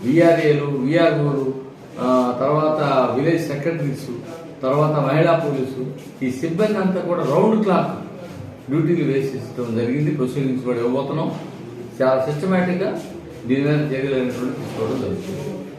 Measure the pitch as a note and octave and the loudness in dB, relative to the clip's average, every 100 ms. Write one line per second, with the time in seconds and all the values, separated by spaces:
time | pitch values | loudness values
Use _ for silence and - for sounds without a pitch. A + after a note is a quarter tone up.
0 | A#2+ D#3 E3+ E3 D3+ D3 C#3+ C3+ B2+ E3+ | 4 6 8 6 6 2 2 -2 2 4
1 | E3 D3 D3 C3+ C3 C3+ - - - - | 4 4 0 0 -2 -4 -10 -16 -18 -6
2 | B2 B2+ B2 A#2+ C3+ D3+ D#3 D#3 C#3+ C3 | 2 2 2 0 2 2 2 2 2 2
3 | B2 A#2 D3 E3+ - C#3+ E3 D#3 C#3+ C3+ | 2 2 2 2 0 -2 -2 -2 -2 -4
4 | - A#2+ - - - - - C#3+ D3+ D3 | -8 -10 -12 -14 -14 -6 0 2 4 4
5 | C3+ D3 E3+ E3 D3 C3+ B2 - B2+ - | 2 4 4 4 2 -2 -2 -4 -6 -8
6 | - - C3 - E3 E3 G#3+ G3+ F#3 F3+ | -14 -4 -4 -2 -2 0 2 2 2 0
7 | E3+ E3+ C#3 D3+ A3 A3 F#3+ E3+ - - | 0 -2 2 4 4 4 2 2 0 -4
8 | - - - - - - - C#3+ D#3 E3+ | -10 -14 -14 -14 -14 -14 -4 0 2 2
9 | C#3 C3+ C3+ B2 - - A#2+ A2+ A#2 C#3 | 2 0 -2 -4 -10 -8 -4 -2 0 0
10 | D3+ C#3+ B2 C#3+ C3 B2 B2 A#2+ A#2+ C3 | 0 0 -2 0 -2 -2 -2 0 0 0
11 | C#3 C#3+ - - - - - - - - | -2 -2 -4 -6 -10 -12 -14 -12 -14 0
12 | C3 C3 C3 D3 F#3 F#3 F3+ - F#3+ - | 2 4 2 -2 0 2 2 0 0 -4
13 | - - - - A2+ C3+ C#3+ D3+ D3 C3 | -8 -14 -14 -14 -2 0 2 2 0 -2
14 | C3+ C3 B2 A#2 B2+ - - A2 A2 - | 0 0 0 -2 -4 -6 -8 -4 -4 -2
15 | - F#2 - - G#3 F#2+ - | -2 -4 -6 -8 -8 -8 -12